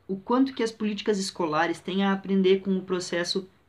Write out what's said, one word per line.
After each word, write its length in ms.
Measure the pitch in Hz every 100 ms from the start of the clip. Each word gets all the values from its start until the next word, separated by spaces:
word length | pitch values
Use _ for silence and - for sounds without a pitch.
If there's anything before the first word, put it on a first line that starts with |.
| -
o 80 | 196
quanto 380 | - 247 269
que 100 | -
as 80 | 226
políticas 480 | - 214 202 - 202
escolares 600 | 190 - 170 151 165 -
têm 240 | - 190 202
a 80 |
aprender 480 | 196 185 196 185 190
com 160 | 196 185
o 40 |
processo 680 | 185 185 175 170 175 196 185 _